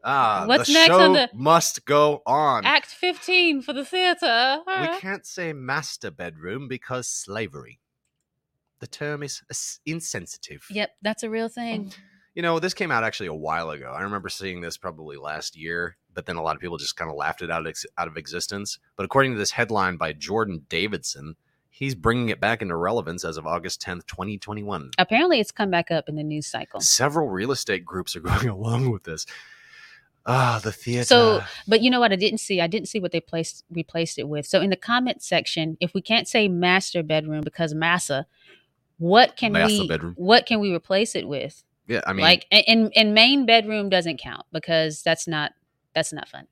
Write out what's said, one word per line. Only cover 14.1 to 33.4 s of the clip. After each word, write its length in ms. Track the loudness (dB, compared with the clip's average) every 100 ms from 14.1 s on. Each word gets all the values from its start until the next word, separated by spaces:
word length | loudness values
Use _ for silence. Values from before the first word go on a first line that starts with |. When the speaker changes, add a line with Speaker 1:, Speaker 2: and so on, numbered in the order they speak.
| -6 -8
Speaker 1:
seeing 320 | -10 -8 -8
this 160 | -10 -10
probably 400 | -12 -12 -16 -12
last 360 | -10 -8 -10
year, 440 | -10 -8 -4 -6 -8 _
but 100 | -14
then 120 | -8 -4
a 60 |
lot 140 | -4 -4
of 60 |
people 160 | -6 -8
just 180 | -8 -8
kinda 160 | -8
laughed 300 | -4 -4 -4
it 80 | -6
out, 160 | -4 -6
ex-, 180 | -10 -12 -8
out 100 | -8
of 80 | -8
existence. 600 | -10 -8 -8 -8 -10 -12 _ -10
But 80 |
according 280 | 0 2 2
to 60 | 0
this 120 | -4
headline 480 | -2 0 2 0 0
by 160 | -4
Jordan 500 | -6 -4 -2 -2 -4 -4
Davidson, 680 | -2 -2 -4 -8 -10 -14 -16 _ _ _
he's 260 | _ -8 -2
bringing 320 | 0 0 -2
it 120 | 0
back 220 | 0 -2
into 140 | -4 -2
relevance 480 | 0 -2 -4 -8
as 120 | -8 -8
of 100 | -6
August 320 | -6 -6 -10
tenth, 260 | -8 -10 -12
twenty 300 | -10 -8 -8
twenty-one. 520 | -10 -10 -8 -8 -8 -6
Speaker 2:
Apparently, 420 | -2 0 0 0
it's 100 | -4
come 200 | -6 -4
back 180 | -4 -2
up 180 | -6 -6
in 60 | -10
the 60 |
news 240 | -6 -8 -8
cycle. 340 | -10 -12 -4
Speaker 1:
Several 480 | 0 2 2 0 -2
real 220 | -2 -2
estate 320 | -4 -2 -4
groups 300 | -4 -8 -8 -8
are 40 |
<laughs> 0 |
going 280 | -2 0 0
along 420 | -2 -2 0 0
with 120 | -2
this. 220 | -8 -10 -12 -14 -20 -20 -20 -20 -20 -20 _ _ 0
Ah, 340 | 2 2 0
the 80 | -4
theater. 320 | -6 -4 -2
Speaker 2:
So, 380 | 6 8 8 4 0 -12 2
but 120 | 4
you 80 | 4
know 80 | 4
what 120 | 4
I 40 | 4
didn't 220 | 2 0
see? 220 | -2 0
I 60 | 0
didn't 200 | -2 -4
see 100 | -4
what 100 | -2
they 80 | -4
placed, 440 | -4 -6